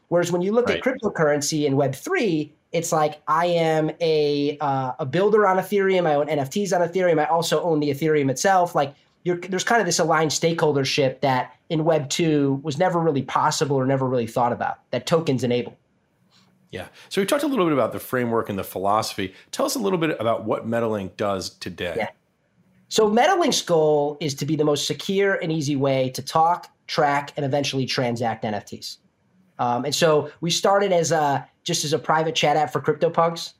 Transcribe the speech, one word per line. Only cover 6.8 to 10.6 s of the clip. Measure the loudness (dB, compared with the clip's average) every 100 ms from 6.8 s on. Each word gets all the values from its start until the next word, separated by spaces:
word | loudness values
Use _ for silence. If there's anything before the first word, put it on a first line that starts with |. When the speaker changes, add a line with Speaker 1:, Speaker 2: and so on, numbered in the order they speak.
| 0
Speaker 1:
Ethereum. | 2 2 2
I |
also | 2 0 2 0
own | 0 0
the | 0
Ethereum | 0 2 2 2
itself. | 0 2 4 2
Like, | 0 -2 -6 _ _
you're, | -4 -4
there's | -4 -4
kind | 2 2
of | 2
this | 0
aligned | 2 2 0
stakeholdership | 0 -2 0